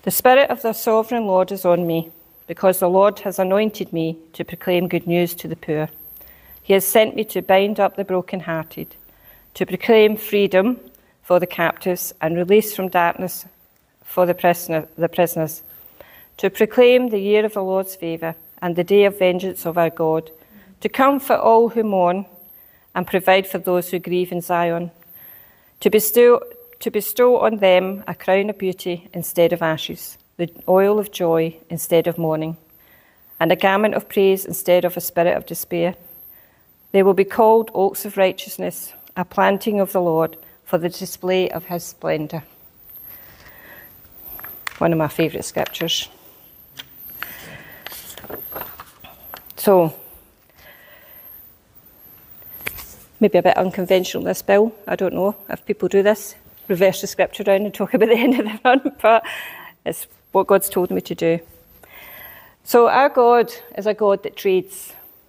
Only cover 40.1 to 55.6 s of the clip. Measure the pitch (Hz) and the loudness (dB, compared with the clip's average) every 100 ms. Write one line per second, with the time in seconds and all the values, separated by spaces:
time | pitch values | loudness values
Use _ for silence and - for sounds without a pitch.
40.1 | 160 160 - - _ - 175 170 175 185 | 0 -2 -6 -20 _ -6 -4 -4 -8 -14
41.1 | - 185 185 185 - - 175 - - 165 | -10 -4 -2 -2 -6 -10 -10 -10 -10 -6
42.1 | 156 151 165 - _ _ _ _ - - | -4 -6 -10 -12 _ _ _ _ -20 -20
43.1 | - - - - - - - - _ _ | -20 -20 -20 -20 -20 -20 -20 -20 _ _
44.1 | - - - - - - - 165 165 151 | -20 -20 -20 -18 -16 -18 -4 -2 0 -2
45.1 | - 160 - - - - - 170 - - | -2 -4 -4 -8 -6 -6 -6 -6 -6 -8
46.1 | _ _ _ _ _ _ - - _ - | _ _ _ _ _ _ -20 -20 _ -20
47.1 | - - - - - - - - - - | -20 -18 -18 -20 -20 -20 -20 -20 -20 -20
48.1 | - - - - - - - - _ - | -20 -18 -18 -16 -16 -16 -18 -20 _ -20
49.1 | - - - _ - - 185 165 - - | -20 -20 -20 _ -4 4 4 4 -2 -20
50.1 | - _ _ _ _ - - - - _ | -20 _ _ _ _ -20 -20 -20 -20 _
51.1 | - - - _ _ _ _ _ _ _ | -20 -20 -20 _ _ _ _ _ _ _
52.1 | _ _ _ - - - - - - - | _ _ _ -20 -16 -16 -16 -20 -20 -20
53.1 | _ 208 180 180 - 185 185 180 185 180 | _ 2 4 2 2 0 -4 0 0 0
54.1 | 180 180 185 - 202 220 - - 175 190 | -6 -6 -6 2 2 2 -2 -8 -4 -4
55.1 | - 190 214 - - | -2 -2 -4 -12 -14